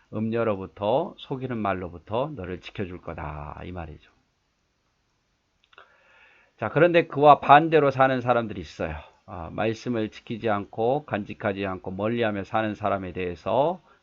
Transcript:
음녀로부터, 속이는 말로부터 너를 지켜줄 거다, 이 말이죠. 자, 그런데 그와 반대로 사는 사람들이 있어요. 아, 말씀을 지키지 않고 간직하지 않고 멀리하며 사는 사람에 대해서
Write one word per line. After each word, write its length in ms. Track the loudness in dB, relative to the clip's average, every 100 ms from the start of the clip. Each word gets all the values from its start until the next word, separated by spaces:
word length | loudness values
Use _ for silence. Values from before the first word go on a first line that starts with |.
| _
음녀로부터, 1000 | -6 -4 0 0 -2 -4 -6 0 0 -2 -8
속이는 380 | -10 -8 -6 -4
말로부터 720 | -2 -2 -6 -12 -6 -4 -4
너를 260 | -6 -10 -10
지켜줄 420 | -10 -10 -8 -10
거다, 580 | -12 -10 -10 -10 -12 -12
이 80 | -12
말이죠. 380 | -10 -10 -14 _ _ _ _ _ _ _ _ _ _ _ _ _ _ _ _ _ -20 -20 _ _ _ -20 _ _ -6
자, 100 | -2
그런데 380 | 4 4 4 2
그와 340 | 6 8 8
반대로 500 | 10 8 8 4 4
사는 300 | 4 4 2
사람들이 400 | 2 2 0 -6
있어요. 360 | -10 -6 -6 -6 -12 _ -16
아, 240 | -12 -10
말씀을 580 | -4 -2 -2 -4 -4 -4
지키지 380 | -8 -12 -6 -2
않고 580 | -2 -2 -2 0 0 -2
간직하지 600 | -6 -6 -6 -4 -2 -4
않고 240 | -6 -8
멀리하며 540 | -4 -2 0 0 -2
사는 300 | -4 -2 -2
사람에 380 | -2 -2 -2 -4
대해서 720 | -6 -6 -6 -2 0 0 -2 _ _